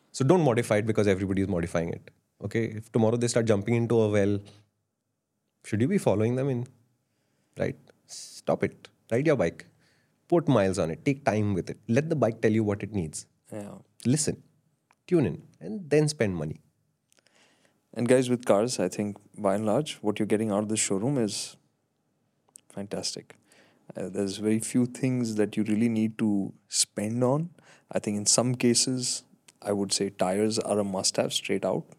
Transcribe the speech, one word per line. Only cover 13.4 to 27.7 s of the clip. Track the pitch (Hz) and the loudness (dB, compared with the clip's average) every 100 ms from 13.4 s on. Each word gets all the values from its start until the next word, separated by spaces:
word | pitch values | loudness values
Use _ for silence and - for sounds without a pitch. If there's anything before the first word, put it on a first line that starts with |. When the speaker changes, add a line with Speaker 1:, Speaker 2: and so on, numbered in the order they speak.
| _ | _
Speaker 2:
Yeah. | 107 101 98 - - 113 | -14 -14 -18 -20 -6 0
Speaker 1:
Listen. | 151 - - - _ _ _ _ _ - | 0 0 -6 -12 _ _ _ _ _ 0
Tune | 175 107 | 2 2
in. | - - _ | -2 -12 _
And | 160 214 160 | -12 -12 0
then | 147 151 | 2 2
spend | - 107 87 | 0 -2 -2
money. | 78 76 _ _ _ _ _ _ _ _ _ _ _ _ _ | -6 -10 _ _ _ _ _ _ _ _ _ _ _ _ _
Speaker 2:
And | - 117 | -4 4
guys, | 127 123 | 4 4
with | 123 - | 0 2
cars, | 101 120 127 | 2 2 0
I | 92 | -2
think | - 104 101 - - | -2 -6 -8 -16 -4
by | 101 101 | 0 0
and | 110 | 0
large, | 113 156 - | 0 -2 -4
what | 107 107 | -4 -2
you're | 104 | 0
getting | 107 110 | 0 0
out | 98 | 0
of | 107 | 0
the | 110 | -2
showroom | - 98 117 143 | -2 -2 0 0
is | 107 - - - _ _ _ _ _ _ _ _ _ _ _ | -2 -4 -10 -16 _ _ _ _ _ _ _ _ _ _ _
fantastic. | - 101 - 85 - - - _ _ _ _ - - | -14 -8 -8 -6 -10 -14 -20 _ _ _ _ -16 -10
Uh, | 92 | -8
there's | 98 101 95 | -4 -4 -2
very | 107 110 | 0 0
few | 110 127 123 | 0 0 -2
things | - 131 127 117 107 | -2 -2 0 -2 0
that | 104 110 | 0 0
you | |
really | 104 107 117 | -2 0 0
need | 110 110 110 | 2 -2 0
to | 113 101 95 - _ | 0 0 -2 -8 _
spend | - - - 104 117 | -4 -2 -4 -4 0
on. | 123 143 170 - - | 2 0 -2 -10 -20